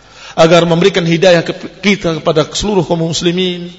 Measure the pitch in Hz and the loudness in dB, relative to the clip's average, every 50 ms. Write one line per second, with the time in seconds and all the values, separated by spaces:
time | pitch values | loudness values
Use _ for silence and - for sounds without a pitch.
0 | _ _ - - - - - - 165 165 175 170 170 175 165 165 - 202 180 190 | _ _ -20 -20 -20 -10 0 2 4 4 6 4 4 2 2 2 2 2 0 0
1 | 170 165 170 165 196 185 175 170 151 - - - - - - - - 202 196 - | -2 0 0 2 4 4 4 4 2 -2 -8 -10 -10 -16 -14 -4 -2 0 0 0
2 | - 170 165 151 - 175 156 156 143 - - - - 202 214 190 156 - 175 165 | -2 -4 -4 -4 -2 -2 0 0 0 -2 -4 -6 -4 -2 0 0 0 0 -2 -2
3 | 165 165 156 - 170 175 170 180 185 185 175 175 175 175 - | -2 -4 -4 -2 -2 -2 -2 0 -2 -4 -4 -6 -10 -14 -16